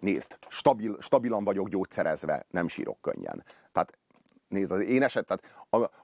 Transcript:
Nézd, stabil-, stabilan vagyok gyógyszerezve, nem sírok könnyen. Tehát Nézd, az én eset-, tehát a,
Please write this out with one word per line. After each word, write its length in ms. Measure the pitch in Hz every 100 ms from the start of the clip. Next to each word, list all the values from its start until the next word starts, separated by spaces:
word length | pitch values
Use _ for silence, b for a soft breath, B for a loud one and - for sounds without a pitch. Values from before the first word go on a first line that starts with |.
Nézd, 380 | 95 82 - - -
stabil-, 520 | - 147 117 110 101
stabilan 440 | - 135 120 107
vagyok 240 | 104 98 98
gyógyszerezve, 800 | 95 95 - 80 78 78 73 -
nem 180 | 87 85
sírok 320 | - - -
könnyen. 440 | - 50 50 50 - b b
Tehát 260 | - - - _ _ _ _ -
Nézd, 240 | 98 92
az 80 | 92
én 220 | 104 127
eset-, 240 | 135 120 -
tehát 180 | 98 B B B
a, 60 | 113 117 b